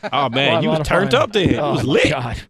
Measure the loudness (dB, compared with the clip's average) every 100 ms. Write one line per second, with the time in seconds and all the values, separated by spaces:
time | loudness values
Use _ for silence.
0 | -4 -2 0 2 2 2 0 -2 0 0
1 | 2 0 2 0 0 0 0 -2 0 2
2 | 2 -2 -6 -8